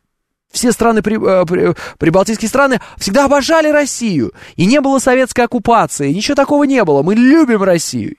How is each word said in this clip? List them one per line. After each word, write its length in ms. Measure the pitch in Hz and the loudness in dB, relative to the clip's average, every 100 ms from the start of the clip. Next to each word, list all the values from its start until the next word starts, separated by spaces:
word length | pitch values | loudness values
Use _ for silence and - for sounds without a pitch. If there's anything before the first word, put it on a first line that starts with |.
| _ _ _ _ _ | _ _ _ _ _
все 200 | - 247 | -4 -2
страны 300 | 214 233 220 | 0 0 0
При-, 160 | 208 220 | -2 -2
э, 280 | - 190 175 | 0 0 0
При-, 300 | 180 175 165 - - | 0 -2 -2 -8 -4
прибалтийские 480 | 160 180 196 220 226 | 0 0 0 -2 -4
страны 320 | 262 277 240 - - | 0 0 0 -6 -10
всегда 280 | - 208 277 | -2 0 2
обожали 420 | 285 262 320 302 | 0 0 0 2
Россию, 640 | 294 277 - 233 165 110 - - - | 0 -2 -4 -4 -2 -4 -8 -16 -2
и 100 | 180 | 2
не 140 | 285 | 2
было 200 | 277 269 | 2 0
советской 420 | - 254 254 - | 2 0 0 0
оккупации, 720 | 240 247 202 226 160 - 139 | -2 -2 0 2 2 -2 -4
ничего 200 | 165 220 | -4 -2
такого 300 | 277 277 294 | -2 0 2
не 180 | 285 269 185 | 2 0 2
было. 180 | 143 | 2
Мы 100 | 151 | 2
любим 480 | 220 247 320 277 220 | 2 4 4 4 2
Россию. 540 | 190 170 - 123 104 | 2 0 -2 -8 -8